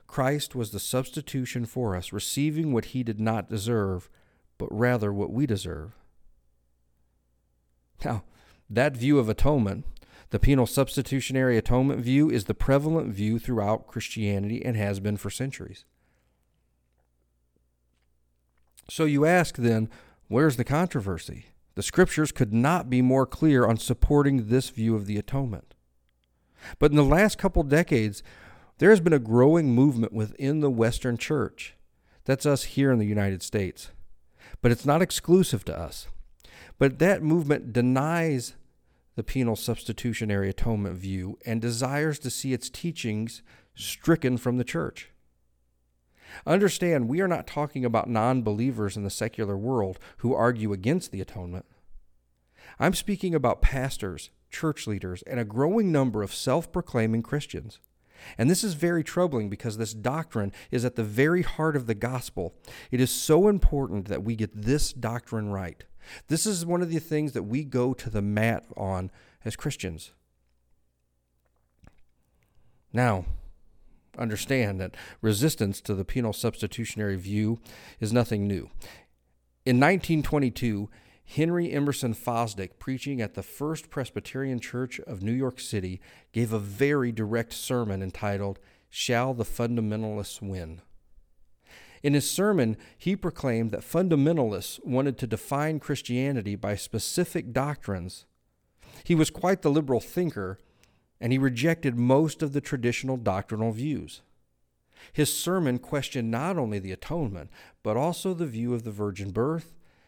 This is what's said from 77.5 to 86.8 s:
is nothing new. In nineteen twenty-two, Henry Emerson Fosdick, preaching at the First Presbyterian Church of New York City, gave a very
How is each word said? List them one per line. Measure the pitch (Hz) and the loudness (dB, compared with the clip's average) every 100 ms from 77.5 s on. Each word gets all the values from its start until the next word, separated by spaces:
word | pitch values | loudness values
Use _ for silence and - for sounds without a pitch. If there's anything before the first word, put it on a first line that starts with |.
| 113 - - - - | -2 -8 -20 -20 -8
is | 107 | 0
nothing | 120 113 104 101 | 0 2 0 0
new. | 95 - - - - _ _ _ _ _ _ - | -2 -6 -12 -14 -18 _ _ _ _ _ _ 2
In | 123 | 4
nineteen | 147 190 - 156 | 4 4 2 0
twenty-two, | - 151 131 - 120 101 104 - _ _ - | 0 0 0 -2 -4 -4 -6 -12 _ _ -8
Henry | - 165 175 170 | -2 0 0 0
Emerson | 143 143 135 117 | 0 -2 -2 -4
Fosdick, | 107 - 117 117 98 92 - | -4 -4 -2 -2 -4 -10 -10
preaching | - 131 143 131 | -8 -6 -6 -4
at | 104 | -6
the | - | -8
First | - - 147 156 - | -12 -8 -6 -6 -8
Presbyterian | 147 123 104 - 127 135 123 | -8 -8 -8 -8 -6 -4 -4
Church | - 123 127 - | -6 -6 -6 -8
of | - 98 | -12 -6
New | 101 | -4
York | 127 131 127 | -2 -2 -4
City, | - 107 92 92 - - _ | -6 -6 -4 -8 -14 -20 _
gave | 113 117 | -2 0
a | 110 | -2
very | 101 98 | -4 0